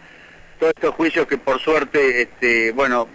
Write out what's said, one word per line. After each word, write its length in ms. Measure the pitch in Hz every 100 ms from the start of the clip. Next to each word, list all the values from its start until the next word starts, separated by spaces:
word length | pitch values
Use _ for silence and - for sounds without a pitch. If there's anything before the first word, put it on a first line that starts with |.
| - - - - - -
todos 140 | 160
estos 220 | - 156
juicios 320 | - 160 156 139
que 100 | 135
por 240 | 135 131
suerte, 600 | 156 156 139 147 135 123
este, 500 | 113 - 123 117 113
bueno, 380 | 120 131 123 113